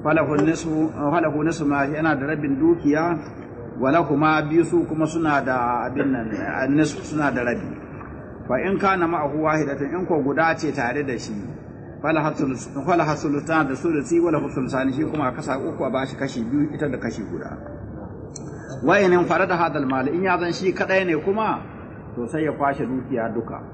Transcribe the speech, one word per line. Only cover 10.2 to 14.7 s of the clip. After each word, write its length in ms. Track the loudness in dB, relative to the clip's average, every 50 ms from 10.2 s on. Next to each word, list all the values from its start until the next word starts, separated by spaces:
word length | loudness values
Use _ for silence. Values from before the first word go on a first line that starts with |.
guda 320 | 2 2 2 4 4 2 2
ce 160 | 4 4 4
tare 320 | 4 4 -2 0 0 -2 -2
da 140 | -2 -4
shi, 160 | -6 -6 -8 -8 -8 -8 -10 -12 -12 -14 -16 -16 -16 -16 -16 -12 -4
falaha 280 | 0 2 2 2 2 0 0
sulus-, 320 | 0 -2 -2 -2 -4 -8 -8 -8 -6 0
falaha 300 | 2 4 4 4 2 0
sulusan 500 | 0 0 0 0 0 0 0 2 2 2
da 60 | 2 -2
sulusi, 480 | -2 0 0 0 0 0 2 2 4
wa 80 | 4 4
lahu 180 | 2 2 0 -2 -2
sulusani, 400 | -2 -2 0